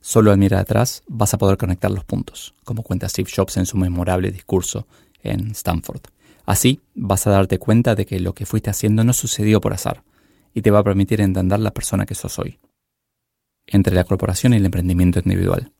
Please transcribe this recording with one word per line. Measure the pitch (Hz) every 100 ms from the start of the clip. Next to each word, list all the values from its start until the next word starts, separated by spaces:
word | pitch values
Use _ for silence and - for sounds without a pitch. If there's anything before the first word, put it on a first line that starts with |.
| -
solo | 113 107
al | 98
mirar | 98 98
atrás, | 95 107 123 - -
vas | 120 104
a | 104
poder | 98 95
conectar | 87 90 98
los | 98
puntos, | - 92 - - - _
como | - 113
cuenta | 110 92 95
Steve | - 95
Jobs | - 95 -
en |
su | 92 95
memorable | 92 87 87 92 95
discurso | 95 - 95 - 107 - _ _ _
en | 110 104 107
Stanford. | 107 - 82 - - - _ _ _
Así, | - 101 127 143 _
vas | - 101 98 -
a |
darte | 98 95 92
cuenta | - 113 120
de | 101
que | 98 95
lo | 92
que | -
fuiste | 104 113 104
haciendo | 101 107 107
no | 113
sucedió | 127 120 - 107 110
por | 104
azar, | 98 - - _ _ _ _ _
y | 113
te | 110
va | 104
a |
permitir | 101 98 98 107
entender | 98 92 92 101
la | 110
persona | - - 95
que | 101
sos | - - -
hoy. | - - _ _ _ _ _ _ _ _ _ _ _
Entre | 101 95
la | 90
corporación | 87 95 - 92 127
y | 117
el | 95
emprendimiento | 90 90 87 90 87
individual. | 90 92 92 87 -